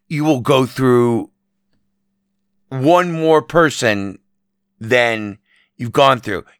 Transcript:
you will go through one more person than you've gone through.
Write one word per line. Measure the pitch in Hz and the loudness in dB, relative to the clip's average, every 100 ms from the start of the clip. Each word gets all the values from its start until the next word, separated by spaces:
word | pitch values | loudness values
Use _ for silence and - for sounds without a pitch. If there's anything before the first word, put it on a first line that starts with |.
| - | -10
you | 147 | -4
will | 151 135 | 0 0
go | 117 131 123 | 2 0 0
through | - 131 123 120 117 - _ _ _ _ _ _ _ _ _ _ _ _ _ - | -2 2 2 2 -2 -6 _ _ _ _ _ _ _ _ _ _ _ _ _ -12
one | 131 139 175 180 | -2 2 2 2
more | 160 160 156 | -2 2 2
person | - 151 160 - 123 101 98 - _ _ _ _ _ - | 2 2 0 0 -2 -2 -6 -12 _ _ _ _ _ -16
than | 110 123 120 113 104 101 _ _ _ - | -2 0 0 -2 -8 -14 _ _ _ -12
you've | 120 | -4
gone | 151 135 123 | 2 2 2
through. | 107 90 - | -4 -10 -10